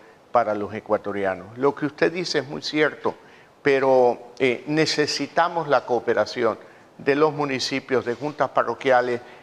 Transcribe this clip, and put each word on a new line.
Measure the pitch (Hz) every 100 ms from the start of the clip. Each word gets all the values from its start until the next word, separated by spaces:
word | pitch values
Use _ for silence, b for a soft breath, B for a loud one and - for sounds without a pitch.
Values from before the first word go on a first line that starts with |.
| B B _
para | 120 107
los | 104 101
ecuatorianos. | 104 - 104 104 101 98 92 95 117
Lo | 143
que | 139
usted | 147 - 165
dice | 175 170 151
es | 131
muy | 151
cierto, | - 151 147 - 110 - B B B _
pero, | 143 135 135 131 123 113 - -
eh, | 131 117
necesitamos | - 151 151 - 151 - 139 - 170 170 147
la | 127
cooperación | - 120 120 113 104 127 113 98 B B B -
de | 139
los | 143 151
municipios, | 143 143 131 - 135 - 123
de | 120
juntas | 117 147 143 135
parroquiales, | 139 117 117 135 123 123 120 B B